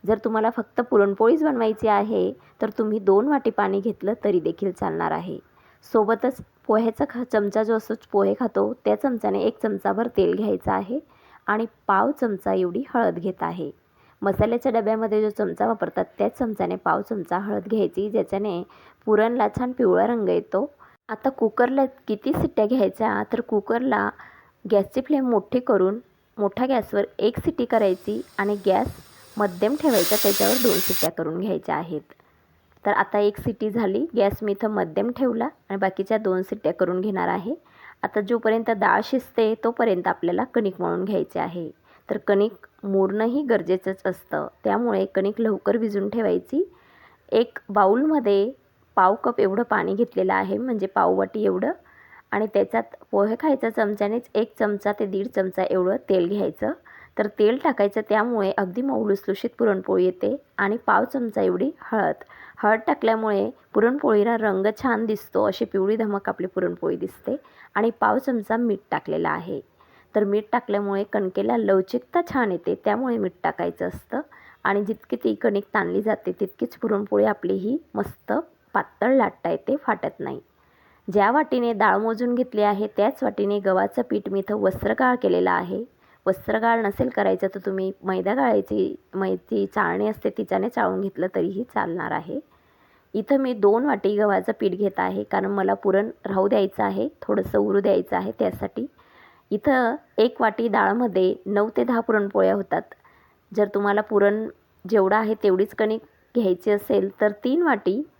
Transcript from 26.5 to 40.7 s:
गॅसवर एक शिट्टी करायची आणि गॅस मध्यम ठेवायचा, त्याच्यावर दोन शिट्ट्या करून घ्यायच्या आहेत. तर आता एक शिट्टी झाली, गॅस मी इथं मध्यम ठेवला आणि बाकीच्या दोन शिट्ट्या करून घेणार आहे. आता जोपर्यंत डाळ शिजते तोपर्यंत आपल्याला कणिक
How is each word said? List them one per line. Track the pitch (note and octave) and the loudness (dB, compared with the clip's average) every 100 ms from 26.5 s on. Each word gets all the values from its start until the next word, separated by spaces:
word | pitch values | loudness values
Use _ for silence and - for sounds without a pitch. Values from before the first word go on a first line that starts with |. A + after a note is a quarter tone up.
| G3+ B3+ | -2 0
गॅसवर | B3+ G#3 G#3 - - | 0 -2 -4 -4 -2
एक | G#3 B3 | -2 0
शिट्टी | - - | -4 -2
करायची | A#3 A3+ G3+ F#3 - G#3+ - - | 0 2 2 0 -4 -8 -8 -4
आणि | G3+ G#3 F#3+ | -2 0 0
गॅस | F#3+ A#3 - - - - - | 0 0 -8 -20 -20 -16 -2
मध्यम | G3+ F3 G#3+ D4 | -2 0 -2 2
ठेवायचा, | D#4+ A3 F3 G#3+ | 2 2 2 0
त्याच्यावर | G3+ G3+ G3 B3+ | 0 2 2 4
दोन | A#3 E3+ | 2 2
शिट्ट्या | - F#3+ D#3+ | 0 -2 -2
करून | - D#3 E3 | -2 -4 -4
घ्यायच्या | G3+ D#3+ - | -4 -4 -4
आहेत. | D3+ E3+ D#3 - - _ _ _ _ _ _ G3+ | -6 -4 -10 -10 -20 _ _ _ _ _ _ -2
तर | |
आता | - G3 G#3 | 0 0 2
एक | G#3 G#3 | 0 0
शिट्टी | - G#3+ G#3+ | -8 -4 -4
झाली, | G#3+ G3+ G3+ D#4+ - | -2 -2 -2 -2 0
गॅस | G3 G3+ | 0 0
मी | G#3+ | -4
इथं | G3+ A3 | -2 -2
मध्यम | G#3 E3+ D#3 A3 A#3+ | -2 -2 -2 -4 -2
ठेवला | C4 A3+ | -2 0
आणि | A3+ - _ G3 | -4 -8 _ -2
बाकीच्या | F#3+ F#3+ G3 A3 | -2 -2 -2 -2
दोन | G#3+ F#3 | 0 -2
शिट्ट्या | F#3+ G3+ D3+ | -4 -4 -4
करून | E3+ F3+ F#3 | 0 0 0
घेणार | G3+ F#3+ F3 | -2 -2 -2
आहे. | F3 F3+ D#4+ _ - - - | -2 -4 -8 _ -20 -20 -8
आता | - G#3+ | -4 -2
जोपर्यंत | G3 A#3 A3+ A3+ A3+ | 0 0 2 0 0
डाळ | G#3+ G3 F#3 | 2 4 2
शिजते | A3 C4 - - A3 A3+ | 2 -4 -2 0 0 2
तोपर्यंत | A3+ A#3+ A#3 F3+ F#3 | -2 0 0 2 0
आपल्याला | - E3+ F#3 | -2 -2 -2
कणिक | B3+ - G3+ | 0 0 -2